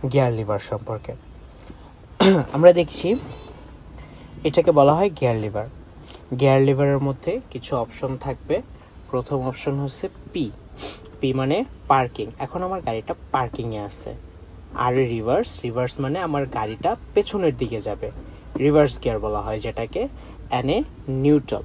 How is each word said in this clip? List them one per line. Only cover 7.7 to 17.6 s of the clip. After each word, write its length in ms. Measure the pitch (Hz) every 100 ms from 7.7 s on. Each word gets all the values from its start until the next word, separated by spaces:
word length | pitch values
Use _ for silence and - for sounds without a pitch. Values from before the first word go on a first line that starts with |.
| 127
অপশন 280 | 113 - 131 131 143
থাকবে। 300 | 123 - 180 - - - - -
প্রথম 260 | 127 123 139 131
অপশন 260 | 131 - 139
হচ্ছে 220 | 139 - - - -
পি, 120 | 180 120 - - - - - - -
পি 100 | 135
মানে 240 | 131 131 175 262 - -
পার্কিং। 400 | 135 123 - 101 -
এখন 200 | 139 175 180
আমার 140 | 190 139
গাড়িটা 260 | 113 110 - -
পার্কিংয়ে 500 | 135 120 - 117 107 101
আছে। 220 | - - - - - - - - -
আর 100 | 123 127 127 117
রিভার্স, 340 | 110 156 240 - 123
রিভার্স 280 | 113 123 -
মানে 140 | 135 165 175
আমার 160 | 143 135 120
গাড়িটা 340 | 107 110 170 233 -
পেছনের 420 | - 202 208 175 123